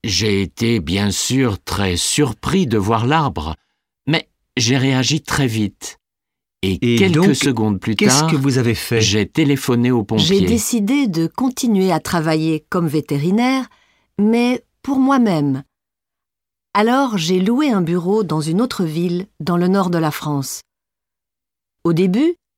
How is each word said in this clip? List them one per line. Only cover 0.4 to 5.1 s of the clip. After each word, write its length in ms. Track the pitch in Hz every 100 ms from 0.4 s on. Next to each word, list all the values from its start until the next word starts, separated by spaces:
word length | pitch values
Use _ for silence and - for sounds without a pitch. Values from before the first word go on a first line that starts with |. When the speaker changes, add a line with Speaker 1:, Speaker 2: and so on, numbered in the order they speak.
Speaker 1:
été 360 | 92 - 113 117
bien 320 | 78 95 101
sûr 480 | 95 - 127 127 98
très 360 | - - 98 87
surpris 720 | - - 143 117 - 180 156
de 100 | 110
voir 260 | 98 113 117
l'arbre, 480 | 160 143 78 78 80 _ _ _ _ -
mais 220 | 160 - _ _ -
j'ai 200 | 113 135
réagi 420 | 135 131 120